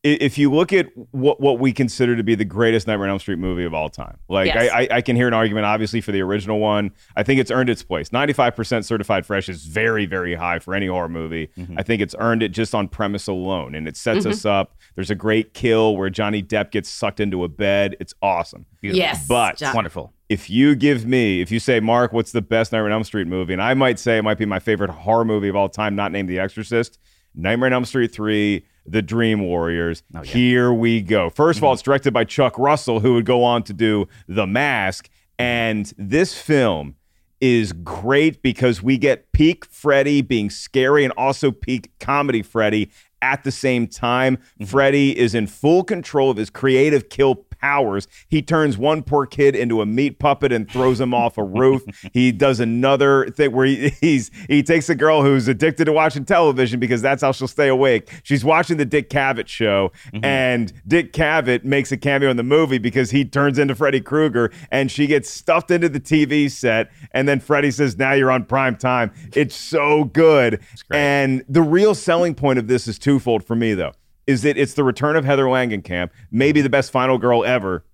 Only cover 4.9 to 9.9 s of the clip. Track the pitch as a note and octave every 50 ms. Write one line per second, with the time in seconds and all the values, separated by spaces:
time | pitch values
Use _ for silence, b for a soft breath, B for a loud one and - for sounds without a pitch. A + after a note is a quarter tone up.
4.9 | A2 B2 A#2 - A#2+ A#2+ B2 B2 A#2 A2 A2+ G#2+ G#2 A2 G#2 G#2 G#2+ G#2+ A2 G#2
5.9 | - A#2 G#2 - G2+ G2 F#2+ F#2 G2+ G#2 F#2 G#2 A2 G#2+ G#2+ G#2+ G#2 G#2 G#2 G2
6.9 | b b b b b - G#2+ B2 C3+ C3 B2 - A#2+ B2+ B2+ B2 A#2 - - -
7.9 | F2+ D#2 D2 - A2+ B2 C#3+ D3 C#3 - C3+ B2 - - A2 - B2 A2+ G2 -
8.9 | A#2 G#2+ G2+ - G#2+ F#2+ F2 - G#2 G2 F#2 - F2+ D#2 D2 D#2+ D#2 G#2+ A2+ A2+